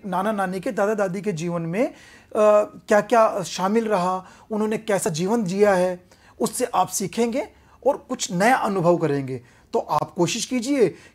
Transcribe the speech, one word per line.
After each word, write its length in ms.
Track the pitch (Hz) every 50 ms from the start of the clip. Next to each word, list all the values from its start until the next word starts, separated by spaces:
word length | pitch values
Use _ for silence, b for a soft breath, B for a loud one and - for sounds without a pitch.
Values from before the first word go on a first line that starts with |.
| -
नाना 260 | 202 180 175 196 220 220
नानी 280 | 202 190 180 185 190
के, 120 | 175 269 208
दादा 220 | 220 196 202 220
दादी 260 | 208 202 190 175 202
के 120 | 170 208 175
जीवन 300 | 151 170 175 175 170 165
में, 240 | 165 170 202 269
अ, 80 | 320 B B B B B B B B - 226 214 214 208 208 208 - - - - -
क्या-क्या 540 | 220 208 208 - 247 226 220 214 - 202 175
शामिल 460 | - - - 180 190 214 233 226 214
रहा, 380 | 214 185 175 185 185 185 180 B B B B B
उन्होंने 280 | 220 208 214 214 220 220
कैसा 320 | 220 - 202 180 - 220
जीवन 340 | 160 151 180 185 233 240 214
जिया 300 | 170 185 196 208 208 196
है, 300 | 180 180 185 180 180 - b b b b b b b
उससे 240 | 262 - - - 254 - -
आप 140 | - 247 -
सीखेंगे 600 | - - 202 170 - 226 233 233 220 277 320 - b b b b b b -
और 100 | 254 294
कुछ 360 | - - - 254 247 - - 185
नया 240 | 175 196 233 262
अनुभव 400 | 240 233 214 196 190 160 170 175
करेंगे। 460 | 151 160 147 143 143 135 127 131 123 b b b b b b -
तो 60 | -
आप 360 | - - 160 151 151 - -
कोशिश 300 | - 175 160 - 233 -
कीजिए 440 | - 254 254 208 262 294 277 214 156 B B B B B